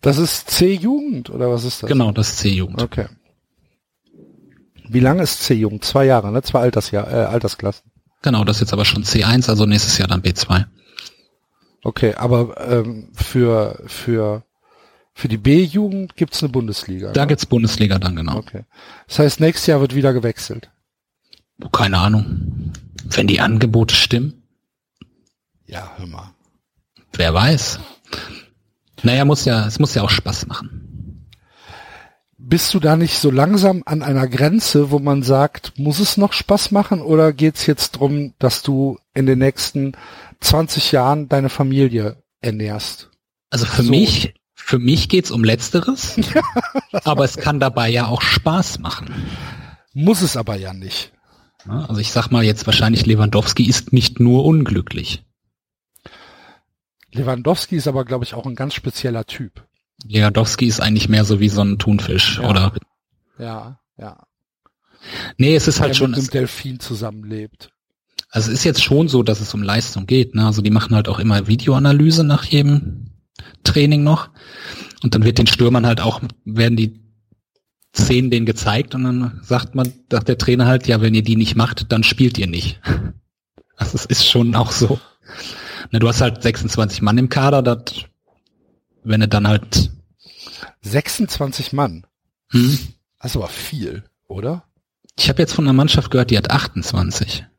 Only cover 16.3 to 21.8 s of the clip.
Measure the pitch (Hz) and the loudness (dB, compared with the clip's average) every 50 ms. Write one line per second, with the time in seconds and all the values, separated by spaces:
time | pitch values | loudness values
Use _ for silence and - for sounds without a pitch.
16.3 | - - - 143 123 131 117 110 104 - - - 95 92 95 98 104 139 139 147 | -4 -6 -6 -2 -2 -2 -4 -4 -6 -10 -10 -10 -10 -10 -8 -2 0 0 2 2
17.3 | 151 139 - - - 120 113 110 - - 110 101 95 95 95 92 87 82 82 85 | 0 -2 0 0 0 2 2 2 0 2 0 2 2 2 0 -2 -2 -2 -4 -4
18.3 | - 107 110 - - 98 107 _ _ - - - - - _ _ - - 147 147 | -4 -6 -6 -10 -16 -18 -18 _ _ -20 -20 -20 -20 -20 _ _ 0 2 2 2
19.3 | - - 156 160 170 - - - 160 143 135 135 120 139 135 139 131 123 113 120 | 4 2 2 2 2 2 0 2 2 4 2 2 0 2 2 2 2 2 0 -2
20.3 | 113 - - - 113 - - _ _ _ _ _ _ _ _ _ _ _ _ _ | -4 -4 -8 -12 -12 -12 -14 _ _ _ _ _ _ _ _ _ _ _ _ _
21.3 | _ _ _ _ _ _ - - - - | _ _ _ _ _ _ -12 -4 -2 0